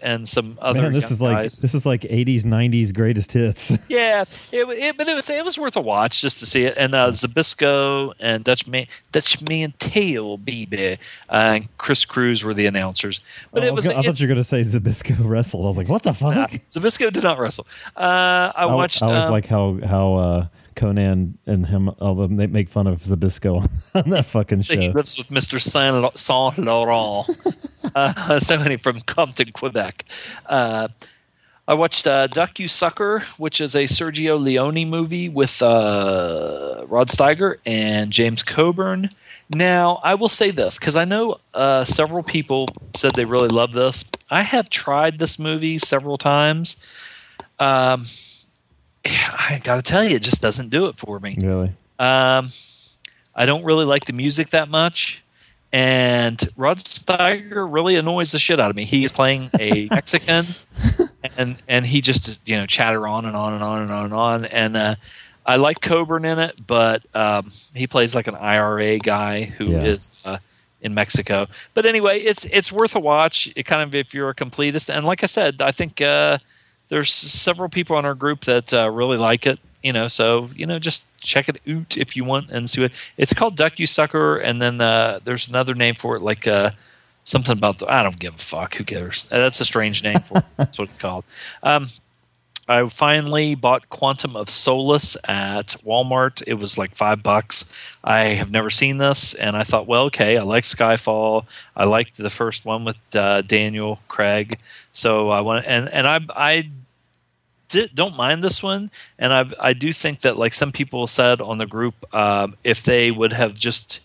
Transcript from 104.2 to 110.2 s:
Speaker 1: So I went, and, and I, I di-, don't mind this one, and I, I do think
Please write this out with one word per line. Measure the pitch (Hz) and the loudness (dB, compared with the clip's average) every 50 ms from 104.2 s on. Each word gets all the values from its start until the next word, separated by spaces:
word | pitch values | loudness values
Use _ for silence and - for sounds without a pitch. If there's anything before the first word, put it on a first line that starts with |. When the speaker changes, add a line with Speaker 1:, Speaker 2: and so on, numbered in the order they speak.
| 104 101 104 107 104 113 113 - _ - - - - _ | 0 0 0 0 -2 -4 -8 -12 _ -18 -20 -20 -20 _
Speaker 1:
So | - - - 113 110 107 107 104 | -6 -2 0 2 2 2 2 2
I | 104 101 | 0 0
went, | 104 113 113 120 - - | 0 0 -2 -2 -2 0
and, | 123 120 127 - | 0 -2 -2 -2
and | - 143 131 143 | 0 0 2 2
I, | 156 165 160 - | 2 0 -2 -4
I | - - 147 151 160 165 160 151 143 131 127 _ _ _ _ _ _ _ _ _ _ _ _ _ _ _ _ - | -4 0 2 2 2 2 0 -4 -10 -18 -20 _ _ _ _ _ _ _ _ _ _ _ _ _ _ _ _ -2
di-, | - 175 156 - 127 | 0 0 0 0 -2
don't | 147 180 202 160 | -4 -4 -4 -2
mind | 127 120 135 156 170 | -2 -2 0 0 0
this | 185 185 - - - | -2 -2 -2 -2 -4
one, | 190 190 202 208 208 - - - - _ - | -4 -4 -4 -6 -10 -12 -18 -20 -20 _ -4
and | 127 127 | -2 2
I, | 131 131 127 127 - - | 2 2 2 0 -2 -2
I | - 127 | 0 0
do | 127 123 143 160 | 0 0 -2 -4
think | 156 - - 156 143 - | -4 -4 -6 -6 -4 -2